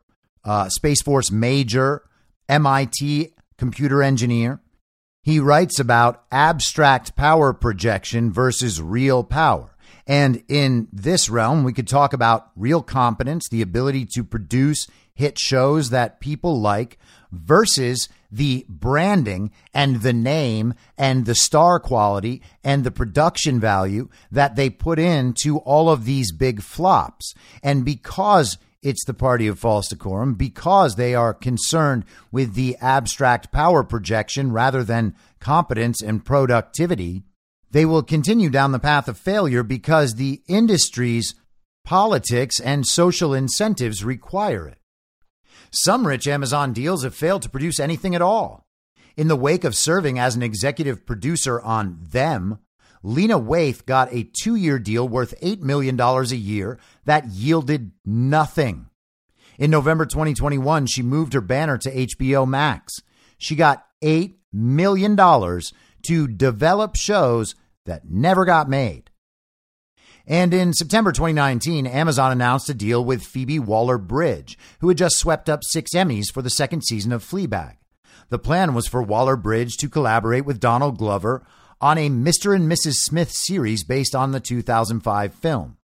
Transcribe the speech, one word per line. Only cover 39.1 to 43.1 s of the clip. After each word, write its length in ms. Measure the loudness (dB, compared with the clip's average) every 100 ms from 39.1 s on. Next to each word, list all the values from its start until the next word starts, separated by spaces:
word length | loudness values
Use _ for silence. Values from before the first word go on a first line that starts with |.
| -6
failure 460 | -4 0 0 0
because 500 | -2 -4 2 2 2
the 280 | 0 -4 -6 -2
industry's 880 | 2 4 2 0 -2 -2 -2 -4 -8 _ _ _ _
politics 760 | -2 0 2 0 0 -2 0 -4
and 260 | -2 -2 0
social 480 | 2 2